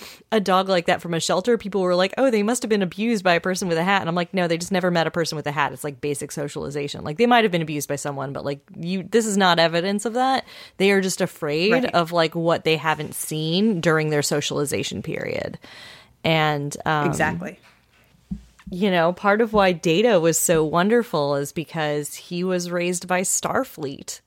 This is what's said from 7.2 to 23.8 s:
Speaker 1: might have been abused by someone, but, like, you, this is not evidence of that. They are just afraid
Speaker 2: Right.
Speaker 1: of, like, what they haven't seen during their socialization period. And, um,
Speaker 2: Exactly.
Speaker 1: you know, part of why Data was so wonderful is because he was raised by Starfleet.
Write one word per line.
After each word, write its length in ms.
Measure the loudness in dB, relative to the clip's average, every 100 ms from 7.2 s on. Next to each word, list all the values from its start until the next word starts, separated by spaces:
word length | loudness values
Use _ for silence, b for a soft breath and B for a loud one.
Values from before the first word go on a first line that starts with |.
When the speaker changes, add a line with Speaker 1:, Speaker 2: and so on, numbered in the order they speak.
| 4
Speaker 1:
might 180 | 4
have 80 | 4
been 100 | 0
abused 280 | -2 -4 -4
by 60 | -6
someone, 360 | -6 -6 -8
but, 120 | -6 -6
like, 160 | -8 -12 -10
you, 240 | -6 -4
this 220 | 0 0 2
is 120 | 2
not 220 | 4 4
evidence 460 | 4 2 0 -2 -2
of 80 |
that. 320 | 0 0 0 B B B 0
They 140 | 2
are 100 | 4
just 200 | 2 -2
afraid 500 | -4 -4 -4 0 2
Speaker 2:
Right. 140 | 2 2
Speaker 1:
of, 180 | 0 2
like, 240 | 0 0 0
what 280 | 0 2
they 140 | 2 0
haven't 380 | 0 -2 -4 -10
seen 640 | -6 -4 -2 0 2 2
during 280 | 2 2 2
their 120 | 0
socialization 760 | 0 -2 -2 -2 -2 -4 -4 -8
period. 560 | -8 -6 -6 -6 -6 -10 B B B B B _
And, 520 | -2 0 0 -2 -4 -6 -2
um, 220 | 0 0
Speaker 2:
Exactly. 520 | 0 -2 -2 -10 -14 b b _ _ _ _ -14 -14 -14 _ -12
Speaker 1:
you 180 | -2 2
know, 240 | 4 2
part 280 | 2 2 4
of 120 | 4
why 200 | 4 4
Data 460 | 4 2 4 4 4
was 200 | 4 2
so 240 | 2 2
wonderful 720 | 2 2 2 2 2 -2 0 -2
is 160 | -4
because 640 | -8 -8 -4 -2 -2 -6 -12
he 280 | -8 -4
was 280 | -2 -2 -2
raised 360 | -2 -2 -4 -2
by 140 | -2
Starfleet. 1000 | 0 -2 -2 -2 -4 -8